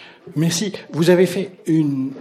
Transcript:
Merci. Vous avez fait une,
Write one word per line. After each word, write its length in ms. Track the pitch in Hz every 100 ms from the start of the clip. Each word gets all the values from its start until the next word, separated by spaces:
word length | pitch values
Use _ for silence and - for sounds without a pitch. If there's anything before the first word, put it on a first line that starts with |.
| - - - 143
Merci. 380 | 165 170 208 - -
Vous 220 | 147 170
avez 160 | 180 180
fait 240 | 196 180 - -
une, 440 | 160 151 135 135 -